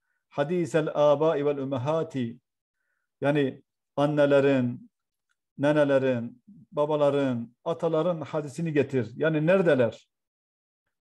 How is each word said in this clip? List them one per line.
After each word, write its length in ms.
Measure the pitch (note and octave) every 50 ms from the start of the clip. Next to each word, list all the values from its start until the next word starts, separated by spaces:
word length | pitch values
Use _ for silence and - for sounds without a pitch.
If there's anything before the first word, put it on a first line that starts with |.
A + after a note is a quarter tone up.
| _ _ _ _ _ _
Hadisel 600 | _ - C#3+ D3 F3+ F3+ E3+ C3 - D#3+ D3+ D#3 -
abai 520 | - D3 D3 D3 C#3+ D#3 D3 C3+ C#3 C#3+
vel 120 | D3 D3 C#3
ümmehati. 840 | C3+ C3+ C#3 B2+ A#2+ D3 D#3 E3 D#3 D#3+ - C3+ B2 A#2 A#2+ - _ _ _ _ _ _ _ _ _ _ _ _ _ _ _ _
Yani 420 | - C#3+ D3 D3+ C#3 B2+ - - _ _ _ _ _ _ _
annelerin, 960 | - C#3+ D3 D3+ D3 C#3+ C#3 C#3 C#3 C3+ C#3+ C#3 C3 B2 B2 A#2+ - - _ _ _ _ _ _ _ _ _ _ _ _ _ _ -
nenelerin, 840 | C3+ D3 D3+ D3+ D3 C#3 C#3 C3+ C3 C3 B2+ A#2+ A2+ A#2+ - _ _ _ - - - _
babaların, 840 | - D3 D3 D3 D#3 D3 D3 C#3+ C3+ C#3+ C#3 C3+ B2 A#2 A#2 A#2 _ _ _
ataların 560 | E3+ E3 E3 - E3 D#3+ D#3 D#3 F3+ F3 D#3+
hadisini 520 | C#3+ B2+ - D#3+ D3+ D3 B2+ - E3+ E3 D3
getir. 380 | D3 B2+ B2+ C3+ B2+ A2+ G#2 -
Yani 300 | - C#3+ D#3+ D#3+ D3+ D3+
neredeler? 640 | D#3+ F#3 G3 F#3 E3+ D3 B2+ A#2+ A2 - - _ _ _ _ _ _ _ _ _ _ _ _ _ _ _ _ _ _ _ _ _